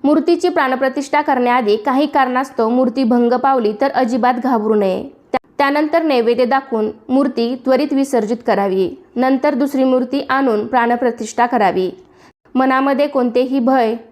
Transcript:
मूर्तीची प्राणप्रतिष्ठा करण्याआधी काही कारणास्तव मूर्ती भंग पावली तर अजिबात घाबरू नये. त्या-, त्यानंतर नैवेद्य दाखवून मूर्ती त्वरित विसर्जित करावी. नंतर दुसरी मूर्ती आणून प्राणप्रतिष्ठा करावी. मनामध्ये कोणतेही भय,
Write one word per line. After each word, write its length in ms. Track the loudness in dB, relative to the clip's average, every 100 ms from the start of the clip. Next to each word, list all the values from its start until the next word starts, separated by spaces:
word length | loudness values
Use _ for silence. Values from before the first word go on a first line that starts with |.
मूर्तीची 440 | 0 2 2 2 0
प्राणप्रतिष्ठा 720 | 0 0 0 -2 -2 -2 -2
करण्याआधी 560 | 0 0 2 0 2 0
काही 300 | 0 0 0
कारणास्तव 640 | 0 0 -2 -4 -2 0
मूर्ती 360 | 2 0 0
भंग 280 | 0 2 2
पावली 400 | 2 0 0 0 0
तर 100 | -2
अजिबात 440 | 0 0 0 0 0
घाबरू 300 | 0 0 0
नये. 280 | 0 0 -2
त्या-, 480 | -6 -16 _ -6 -4 -2
त्यानंतर 440 | 0 0 0 0
नैवेद्य 420 | 2 2 2 2
दाखवून 460 | 2 0 -2 -2 -2 -6 -2
मूर्ती 460 | 0 0 0 -4
त्वरित 380 | -2 0 0 0
विसर्जित 440 | -2 0 0 -2 -2 -2
करावी. 440 | 0 0 0 -2 -6 -10 -2
नंतर 380 | 0 2 0
दुसरी 300 | 0 0 0
मूर्ती 420 | 2 0 0 -4 -2
आणून 360 | 0 0 0 0
प्राणप्रतिष्ठा 800 | 0 0 0 -2 -4 -6 -2 0
करावी. 440 | 2 0 0 -4 -6 -18 _ -20 _ _
मनामध्ये 520 | -2 0 0 0 0 0
कोणतेही 540 | 0 0 0 0 0
भय, 340 | 0 2 0 -2 -10